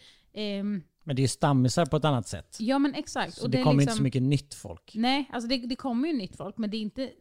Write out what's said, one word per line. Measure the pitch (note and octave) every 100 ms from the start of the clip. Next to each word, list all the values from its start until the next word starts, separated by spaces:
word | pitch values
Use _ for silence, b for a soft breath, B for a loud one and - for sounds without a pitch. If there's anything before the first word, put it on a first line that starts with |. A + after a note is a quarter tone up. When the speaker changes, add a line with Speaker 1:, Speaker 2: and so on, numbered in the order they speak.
| b b b
Speaker 1:
Ehm, | G#3 G#3 G3+ G3+ G3+ - _
Speaker 2:
Men | D#3 C3
det |
är |
ju | C3
stammisar | - D#3 C3+ B2+ E3 D#3+
på | D#3
ett | D3+
annat | B2+ -
sätt. | F#2 - -
Speaker 1:
Ja, | A3+ C#4
men | C#4+ D4
exakt. | D4+ C#4 E3+
Speaker 2:
Så | -
Speaker 1:
Och | -
Speaker 2:
det | B3+
Speaker 1:
det |
är |
Speaker 2:
kommer | B3+ C#3
Speaker 1:
liksom | C#3+
Speaker 2:
inte | A3
så |
mycket | C3 C3
nytt | B2+ C#3+ -
folk. | - - E2+ _ G#3+
Speaker 1:
Nej, | A#3+ C#4 C4
alltså | B3+ A#3
det, | C4
det | A#3 B3+
kommer | C4 A#3 D#4
ju | C#4+
nytt | F#3 -
folk, | F3 G#3+
men | G#3+
det | A3
är |
inte | G#3+ - C4 -